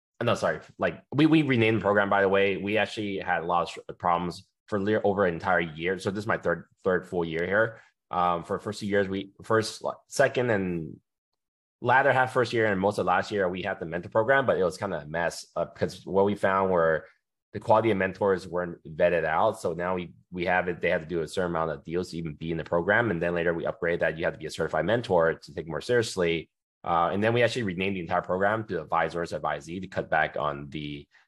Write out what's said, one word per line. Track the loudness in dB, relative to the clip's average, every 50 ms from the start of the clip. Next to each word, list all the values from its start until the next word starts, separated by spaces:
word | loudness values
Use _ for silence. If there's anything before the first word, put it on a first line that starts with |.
| _ _ _ -2 0
no, | 0 2
sorry, | 2 2 0 -2 -2 -6 -12 -6 -2
like, | -2 -2 -2 -4 -10 -4 2
we, | 4 4
we | 6 6 4 4
renamed | 4 4 4 4 4 4
the | 2
program, | 2 4 4 4 4 4
by | 4 4
the | 4 4
way. | 4 4 4 2 0
We | -2 -2 0 0
actually | 0 0 0 -2 -6 -6 -4 -4
had | -4 -2 -2 -2 -2 0
a |
lot | 0 0 0 0
of | -2
sh-, | -6 -12 -14 -14 -10 -4
problems | 0 0 2 2 0 -2 -6 -8 -14 _ _ _ _
for | -6 -4 -2
li-, | 0 0 0 2 2
over | 2 2 2 2
an | 2 0
entire | -2 0 0 2 2
year. | 0 -2 -6 -4 -4 -2 -2 -2
So | -4 -4
this | -4 -4 -2
is |
my | -2 -2
third, | 0 0 -2 -2 -2 -6 _ _ _ -2
third | 0 0 0 -2
full | -4 -4 -4 -2
year | -2 -2 -2 -2
here. | 0 2 2 2 0 -2 -10 -20 _ _ _ _ -6
Um, | -2 0 0 2 0 -2 -4
for | -4 -6
the | -6 -6
first | -8 -8 -6
two | -4
years, | 0 2 2 2
we, | 0 -2 -6 -6 -8 -14 -10 -2
first, | 2 2 2 2 0 -4 -6 -6
like, | -6 -6 -8 _
second | _ 0 2 2 2 2 0 0 2
and | 2 2 0 -2 -2 -4 -6 -8 -12 -16 _ _ _ _ _ _ _ _ _ _ _ _ _ _ _ -4
latter | 0 2 4 4 6 4
half | 4 4 2 2 2
first | 2 2 2 2
year | 2 2
and | 2 2 2
most | 2 2 2
of | 0 0
last | 2 2 2 0 0
year, | 0 0 0
we | 0 -2 -4
had | -4 -6 -6 -6
the | -6
mentor | -6 -6 -8 -6 -2
program, | 0 0 2 4 4 2 4
but | 2 2
it | 2 2
was | 0 -2
kinda | -2 -6 -6 -6
a | -6 -6
mess, | -6 -4 -2 -2 -2 -4 -6 -12 -8 -6
uh, | -6 -6
because | -6 -4 -4 -4 -4 -4 -6 -6
what | 0 2 4 4
we | 4 2
found | 0 0 2 2 2 2 2
were | 4 4 4 4 2 0 -2 -8 _ _ _ _ _ _ _ _ -14
the | -4
quality | 2 4 4 4 4 4
of | 2
mentors | 2 0 -2 -2 0 0 2 2 0 -2
weren't | -4 -4 -4 -4 -4 -8 -12 -14 -8 0
vetted | 2 2 4 4 2 2
out. | 2 2 2 2 2 0 -2
So | -4 -4 -4
now | -2 -2 -2 -2
we, | -4 -4 -8 -14 _ _ -12
we | -8 -4 0
have | 2 2 2 2
it, | 0 -2 -2
they | 0 0
have | 0 0
to | -2
do | -2 -4 -4
a | -4
certain | -4 -2 -2 -2 0
amount | 0 0 -2 -2
of | -4 -6 -8
deals | -6 -4 -4 -4 -4
to | -6
even | -8 -8 -8 -8
be | -8 -6 -6
in | -4
the | -4 -4
program. | -2 -2 0 2 2 2 2 2 2
And | 0 -2
then | -2 -2 0
later | 0 0 0 0
we | -2 -2
upgrade | -6 -4 -4 -2 -2 0 0
that | 0 -2 -2
you | -2 -4
have | -4 -4
to | -6
be | -10
a | -10
certified | -6 -4 -4 -2 -2 -2 0
mentor | 0 0 0 0 2 2 2 2 2 0
to | -2 -8 -14 -12
take | -10 -8
more | -8 -8 -6
seriously. | -2 0 0 2 0 0 -2 0 0 0 0 -2 -4 -10 _ _ _ _ _ _ -4
Uh, | -2 0 2 2 2
and | 0 0 0
then | 2 2
we | 2 2
actually | 2 0 -2 -4
renamed | -4 -4 -2 -2 -4 -4
the | -4
entire | -4 -2 -2 -2
program | -2 -2 0 0 2 0 0 -2 -4
to | -4 -6 -6
Advisors | -4 -2 0 0 0 0 -2 -4 -6 -6
Advisee | -6 -6 -4 -4 -6 -6 -8 -10 -10 -10
to | -10
cut | -8 -6 -6 -4 0
back | 0 0 0 0 -2
on | -4 -4 -4 -4 -6 -10 -10
the | -10 -10 -10 -10 -10 -12 -16 _ _ _ _